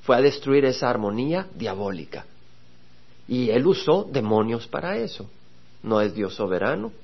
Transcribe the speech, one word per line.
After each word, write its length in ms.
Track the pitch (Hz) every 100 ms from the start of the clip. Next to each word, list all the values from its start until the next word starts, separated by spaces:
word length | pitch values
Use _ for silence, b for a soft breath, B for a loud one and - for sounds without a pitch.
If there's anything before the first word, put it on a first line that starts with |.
Fue 160 | - 180
a 40 |
destruir 440 | 139 135 135 139 135
esa 240 | 127 127
armonía 580 | 120 104 107 135 175 190 -
diabólica. 720 | 113 95 101 92 73 - - - - - - - - - - - -
Y 260 | 123 120
él 160 | 113 147
usó 360 | 190 - 175
demonios 640 | 214 135 107 107 107 117 -
para 300 | - 170 208
eso. 320 | 233 - 104 - - - - -
¿No 200 | 110 110
es 120 | 104
Dios 220 | 95 98 -
soberano? 560 | 101 90 98 160 220 -